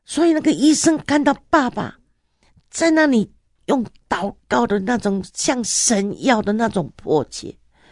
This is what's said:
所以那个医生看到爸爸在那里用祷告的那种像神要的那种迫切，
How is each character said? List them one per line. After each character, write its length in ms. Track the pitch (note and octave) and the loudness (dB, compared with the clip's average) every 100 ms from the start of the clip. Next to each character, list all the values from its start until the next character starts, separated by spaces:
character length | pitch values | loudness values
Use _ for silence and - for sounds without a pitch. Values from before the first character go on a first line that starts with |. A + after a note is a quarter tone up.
| - | -8
所 200 | - E4+ | 0 2
以 60 | |
那 80 | D#4 | 2
个 120 | D#4 | 0
医 200 | D#4 D4 | 2 4
生 240 | D4+ E4 D#4 | 4 2 0
看 220 | - D4 | 0 0
到 120 | C#4+ C#4 _ | 2 -2 _
爸 200 | D#4 B3 | 0 0
爸 280 | - D#3+ - _ _ _ _ _ _ _ | -4 -10 -12 _ _ _ _ _ _ _
在 220 | - E4 | -2 2
那 140 | D#4 D4+ | 4 4
里 280 | A#3+ - _ _ _ - | 2 0 _ _ _ -2
用 200 | C#4 G#2+ - - | -2 -2 -10 -6
祷 260 | - G3+ - - | -6 -6 -10 -4
告 180 | B3 A#3+ | -2 0
的 140 | G3+ | -2
那 180 | F#3+ A#3+ | -2 -2
种 240 | G3+ G3 F3+ | -2 -4 -6
像 280 | - - B3+ | -6 -4 -2
神 600 | G#3+ - - G#3 G3+ - | -2 -2 0 0 -2 -2
要 180 | G3+ A3 | 0 0
的 120 | G#3 | 0
那 160 | G#3+ A3+ | -2 -2
种 240 | G#3 C#3+ - | -2 -6 -8
迫 300 | - D3 - | -2 -2 -2
切， 280 | - - - _ _ _ | -8 -14 -16 _ _ _